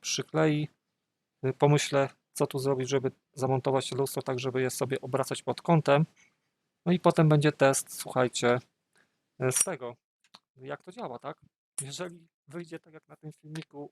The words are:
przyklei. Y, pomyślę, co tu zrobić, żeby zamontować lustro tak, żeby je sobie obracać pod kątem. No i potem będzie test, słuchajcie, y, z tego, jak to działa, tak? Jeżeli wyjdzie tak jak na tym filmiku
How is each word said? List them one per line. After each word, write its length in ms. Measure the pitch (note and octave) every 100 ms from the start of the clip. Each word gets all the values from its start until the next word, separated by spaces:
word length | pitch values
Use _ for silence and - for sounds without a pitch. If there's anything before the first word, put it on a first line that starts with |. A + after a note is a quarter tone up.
przyklei. 680 | - - - D#3 D#3+ D3+ D3+ _ _ _ _ _ _ _ C3
Y, 80 |
pomyślę, 560 | C3 D3 D3 - C#3 C3+ - _
co 140 | - E3+
tu 120 | C#3
zrobić, 300 | C3+ C3 B2+
żeby 220 | C3+ B2+ - _
zamontować 580 | - C3 C3 C#3 C3+ -
lustro 300 | C3 C3+ -
tak, 180 | C3 B2+
żeby 220 | B2+ B2+
je 80 | C3
sobie 320 | - B2 C3
obracać 420 | C3+ C3 C3 -
pod 180 | - B2
kątem. 440 | - E3 D3 C#3+ D#3+ _ _ _ _ _ _ _ -
No 60 |
i 80 | F3
potem 300 | F3 E3+ D#3+
będzie 220 | D3+ D3
test, 480 | - C3+ C3+ - -
słuchajcie, 600 | - C3 B2+ - A#2+ B2 - _ _ _ _ _ _ _
y, 80 | C3
z 120 | B2+
tego, 320 | - D#3 B2 A#2+ _ _ _ - _ _
jak 260 | C3 C#3+
to 80 | -
działa, 280 | G#3 F#3+ A#2+
tak? 220 | - - _ _ _ -
Jeżeli 460 | C3+ C#3 F3+ E3+ E3 _ _
wyjdzie 320 | E3 F3 E3
tak 140 | _
jak 140 | D#3 _
na 80 | D3
tym 160 | D#3
filmiku 580 | D3+ D3+ D#3 - C#3+ D3